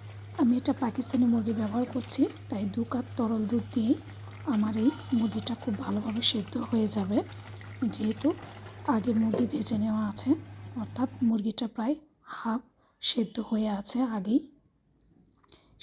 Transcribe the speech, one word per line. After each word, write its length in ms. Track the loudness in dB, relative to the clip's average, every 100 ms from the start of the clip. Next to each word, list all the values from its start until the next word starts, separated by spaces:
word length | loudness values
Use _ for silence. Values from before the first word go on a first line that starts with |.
| -16 -16 -8 2
আমি 140 | 6 6
এটা 160 | 4 0
পাকিস্তানি 420 | 0 -2 0 4 4
মুরগি 200 | 4 2 0
ব্যবহার 260 | 0 0 0
করছি, 280 | -2 -2 2 2 0 -6
তাই 160 | -2 -2
দু 80 | -2 -2
কাপ 140 | -2 -2 0
তরল 260 | 0 2 2
দুধ 140 | 0 0
দিয়েই 220 | 2 2 2 -2 -14 -14 -8 0
আমার 200 | 2 2 4
এই 60 | 2 2 0 2
মুরগিটা 360 | 2 0 -4 -4
খুব 100 | -2 -4
ভালোভাবে 380 | -2 -2 0 0 2
সেদ্ধ 220 | 0 -2 -4 0
হয়ে 180 | 2 2 2
যাবে। 220 | 2 2 0 -4 -14 -14 -14 -4 -2
যেহেতু 340 | 0 -2 0 0 -2 -6 -14 -16 -8 -2 0
আগে 160 | 2 2
মুরগি 240 | 4 2 2
ভেজে 260 | 0 0 0
নেওয়া 200 | 0 0 0
আছে, 180 | 0 0 0 -2 -14 -12 -8
অর্থাৎ 280 | -8 -2 -4 2 2
মুরগিটা 400 | 2 0 -2 -4 -2
প্রায় 200 | -2 -2 -6 _ -16 -6
হাফ 240 | -2 -2 -4 _ _ _
সেদ্ধ 340 | -2 0 0 -2 -2
হয়ে 200 | 0 0 -2
আছে 200 | -2 0 0 0
আগেই, 220 | 2 2 2 _ _ _ _ _ _ _ _ _ -20 -20 _ -6